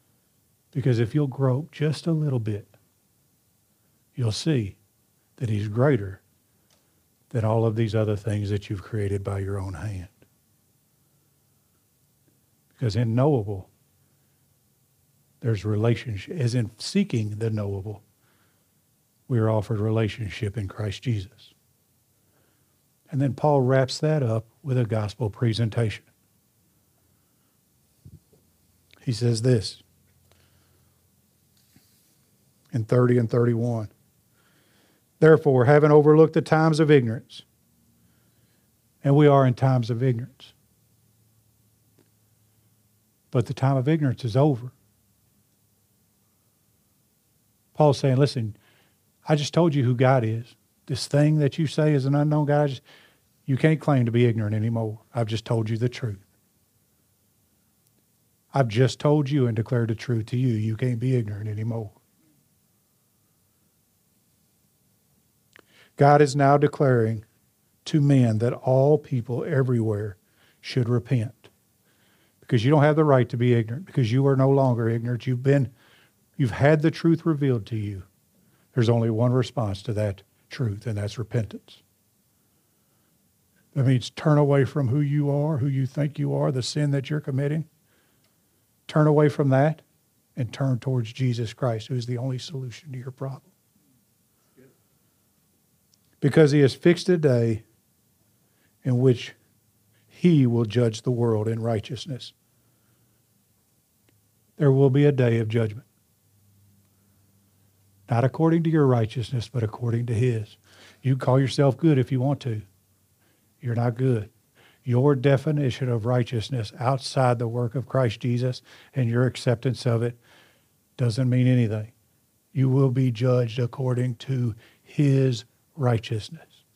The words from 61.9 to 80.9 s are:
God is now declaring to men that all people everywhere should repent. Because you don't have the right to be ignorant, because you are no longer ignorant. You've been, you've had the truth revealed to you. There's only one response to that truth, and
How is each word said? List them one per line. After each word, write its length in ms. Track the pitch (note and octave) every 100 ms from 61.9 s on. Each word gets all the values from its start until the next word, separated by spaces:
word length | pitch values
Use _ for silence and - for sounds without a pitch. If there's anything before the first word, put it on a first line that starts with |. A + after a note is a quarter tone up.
| - _ _ _ _ _ _ _ _ _ _ _ _ _ _ _ _ _ _ _ _ _ _ _ _ _ _ _ _ _ _ _ _ _ _ _ - _ _ _ -
God 240 | C#3+ D3
is 160 | D3 C#3
now 220 | C#3 C#3+
declaring 640 | D3 - C#3+ B2 A2 A2 - _ _ _ _ _ -
to 140 | D#3+
men 380 | C#3+ C3+ A#2+ G#2+
that 140 | A#2+
all 460 | B2 - C3 C#3 D3+
people 440 | - C3 A2 B2
everywhere 720 | F3+ C#3 B2+ A#2+ A2 G#2 G#2+ - _ _ _ _
should 280 | - C3 A#2
repent. 600 | B2 - B2+ G#2+ - _ _ _ _ _ _ _ _ _ _
Because 240 | - A#2+
you 60 | A#2+
don't 120 | D3+
have 140 | D3 D3+
the 80 |
right 240 | D3+ C3 A#2
to 80 | B2
be 180 | B2
ignorant, 320 | A#2 A2 B2+ F#3+
because 260 | - A2+
you 140 | B2+ C#3
are 100 | C3+
no 140 | C3+
longer 380 | C#3 C3 A#2 A2+
ignorant. 380 | A#2 A#2+ A#2+ B2+
You've 160 | B2+
been, 280 | C3+ C#3 A#2+ - _ _ _ _ _ -
you've 140 | B2+
had 320 | F#2 C3+ D#3
the 80 | D#3
truth 340 | - E3 E3
revealed 400 | E3 D3 C#3+ A#2+ G2+
to 100 | A2+
you. 260 | G#2 F#2+ - _ _ _ _ _ _
There's 140 | - A2+
only 200 | A#2 A2+
one 240 | A2 B2
response 500 | B2+ B2 - G#2+ G2+
to 100 | -
that 280 | G#2 G#2 G2 _ _ _
truth, 360 | - A#2 G2+
and 120 | B2